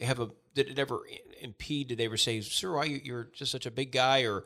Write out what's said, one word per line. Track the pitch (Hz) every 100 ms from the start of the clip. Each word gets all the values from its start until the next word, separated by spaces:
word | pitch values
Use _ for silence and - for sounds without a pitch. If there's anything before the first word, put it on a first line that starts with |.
have | 123 123
a, | 113 - _
did | 139 -
it | 131
ever | 147 123 -
i-, | - - -
impede? | - - - 147 131
Did | 117
they |
ever | 113 131
say, | 127 110
"Sir, | 107 - 185 156
why |
you, | 156 143
you're | - 120 117
just | - 143
such | 131 123
a |
big | 117 135
guy"? | 127 127 135
Or | 120 98